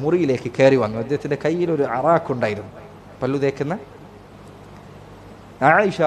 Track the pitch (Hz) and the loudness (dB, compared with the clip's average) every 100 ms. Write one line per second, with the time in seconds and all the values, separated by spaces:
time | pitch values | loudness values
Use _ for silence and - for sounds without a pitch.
0 | 143 180 147 123 127 - 135 131 107 110 | 0 0 0 -2 -4 4 4 6 2 -4
1 | 120 143 143 139 151 175 170 151 131 120 | -4 -6 -4 -4 -2 -2 0 0 -2 0
2 | 151 165 - 123 113 104 98 - - - | 2 2 0 -2 -2 -4 -8 -18 -20 -20
3 | - - 127 139 139 139 143 214 - - | -20 -8 -4 -2 -2 -2 -6 -6 -10 -20
4 | - - - - - - - - - - | -20 -20 -20 -20 -20 -20 -20 -20 -20 -20
5 | - - - - - - 135 175 202 - | -20 -20 -20 -20 -20 0 4 4 2 2